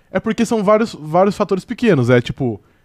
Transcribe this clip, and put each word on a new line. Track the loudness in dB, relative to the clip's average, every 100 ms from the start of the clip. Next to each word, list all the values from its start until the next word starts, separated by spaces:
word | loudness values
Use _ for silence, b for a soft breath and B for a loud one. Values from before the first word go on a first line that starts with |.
| b
é | -6
porque | -4 -2
são | -2 0
vários, | 2 2 2 -6
vários | -2 2 2 0
fatores | -2 -4
pequenos, | -6 -2 0 2 4
é, | 2
tipo, | 2 -4 -6 -6 _ _